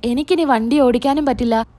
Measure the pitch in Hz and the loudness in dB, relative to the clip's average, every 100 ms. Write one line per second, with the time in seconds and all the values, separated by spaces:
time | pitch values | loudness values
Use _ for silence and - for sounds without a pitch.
0 | 233 247 302 359 311 240 226 294 262 240 | -4 -4 -2 0 2 0 0 2 2 2
1 | 277 277 285 233 240 226 226 | 0 -2 -2 -2 -2 -2 -4